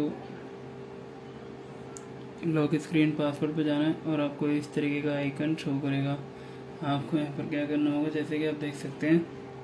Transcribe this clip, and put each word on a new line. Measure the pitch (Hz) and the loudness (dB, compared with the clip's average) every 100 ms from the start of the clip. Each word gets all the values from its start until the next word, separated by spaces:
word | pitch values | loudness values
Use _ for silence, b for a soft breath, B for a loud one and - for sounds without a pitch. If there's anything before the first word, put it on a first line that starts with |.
| 151 - - - - - - - - - - - - - - - - - - - - - - - 170 | 2 -2 -10 -12 -12 -12 -12 -12 -12 -12 -12 -12 -12 -12 -12 -12 -12 -12 -12 -12 -12 -12 -12 -4 2
lock | 156 147 151 | 4 4 2
screen | - 160 156 | 2 4 6
password | 151 147 139 156 156 | 4 2 2 0 2
पे | |
जाना | 151 147 156 | 2 4 2
है | 165 156 | 2 0
और | 151 | 2
आपको | 147 143 147 | 0 0 2
इस | 147 147 | 2 0
तरीके | - 147 143 | 0 2 2
का | 147 143 | 0 0
आइकन | 139 139 151 156 | 0 0 0 0
शो | 160 139 | 0 0
करेगा। | 143 139 139 139 - B B B B - 147 | 2 2 2 0 -6 B B B B -4 0
आपको | 139 - 160 | 0 2 0
यहाँ | 147 | 0
पर | 143 165 | -4 -2
क्या | 147 143 | -2 0
करना | 151 147 | 2 4
होगा, | 147 151 | 2 2
जैसे | 151 143 151 | 0 0 0
कि | 156 | 0
आप | 147 | 0
देख | 147 139 | -4 -4
सकते | 139 135 151 | -6 0 6
हैं, | 170 165 - - - | 6 4 -8 -12 -12